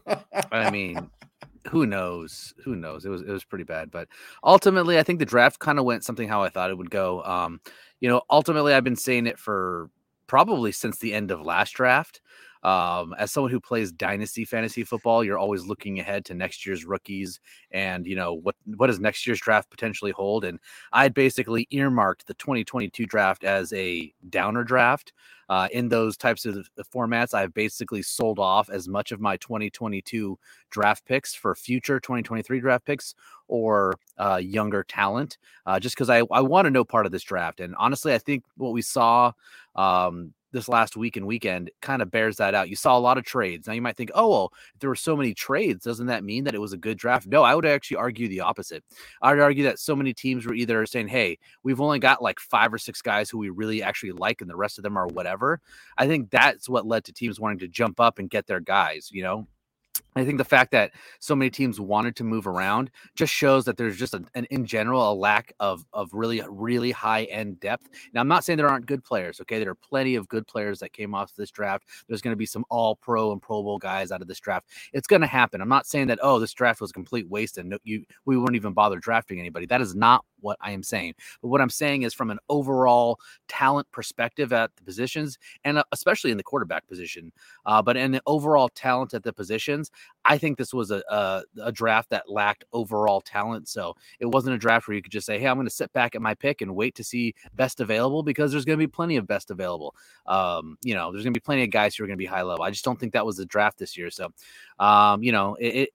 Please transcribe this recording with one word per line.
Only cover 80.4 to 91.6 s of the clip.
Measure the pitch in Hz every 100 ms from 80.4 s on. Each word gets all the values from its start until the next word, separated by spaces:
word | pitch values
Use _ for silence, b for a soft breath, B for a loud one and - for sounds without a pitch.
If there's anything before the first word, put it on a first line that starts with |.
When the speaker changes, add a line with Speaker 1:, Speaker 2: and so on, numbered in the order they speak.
Speaker 2:
what | 104 104
I | 98
am | 98
saying. | - 107 85 80 B B
But | 117
what | 135
I'm | 127
saying | - 147 139
is | 120
from | - 117
an | 104 -
overall | 147 135 131 127 120 117 117 B B -
talent | - 135 143 139
perspective | - - - 117 - 135
at | 120 113
the | _
positions, | 92 95 127 160 151 - B B
and, | 143 147
uh, | 139
especially | - 180 220 135
in | 107
the |
quarterback | - 139 90 80 -
position, | 92 85 87 85 _ b b -
uh, | 110
but | 107 127
in | 131
the | 131 -
overall | 151 147 147 123
talent | - 131 127 131
at | 113
the | 113
positions, | - 95 110 - 147 151 B B B
I | - 147
think | 160 135
this | 123
was | 127 101
a, | 101 -
a, | 104 95 95 - -